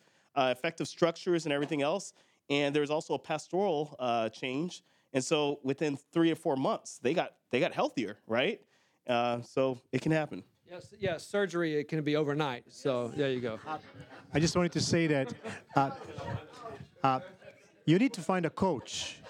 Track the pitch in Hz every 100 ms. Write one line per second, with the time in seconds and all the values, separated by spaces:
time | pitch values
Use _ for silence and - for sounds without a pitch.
0 | _ _ _ 143 131 123 170 160 156 -
1 | 170 170 - 170 156 143 143 151 139 196
2 | - - _ _ - 143 143 147 143 151
3 | - 143 - 156 - 175 202 147 151 -
4 | 127 117 113 - 135 131 175 - - _
5 | _ 135 127 156 147 147 131 139 156 139
6 | - 165 165 160 170 135 156 214 - -
7 | 120 170 - - _ 123 165 - 262 -
8 | 101 107 - 117 151 226 _ _ _ _
9 | - 120 120 120 120 - 135 120 - 131
10 | 151 156 151 90 - _ - 180 - 208
11 | 190 160 - 202 196 170 165 151 147 160
12 | 147 147 147 143 147 123 - - 139 123
13 | 120 123 139 127 120 110 - 156 - -
14 | - - - 143 165 180 175 165 143 170
15 | 165 143 131 - - - - - 135 190
16 | - - - - - - - - - -
17 | 135 131 - - - - _ _ - 175
18 | 262 - 165 185 160 - 190 82 - -
19 | - - -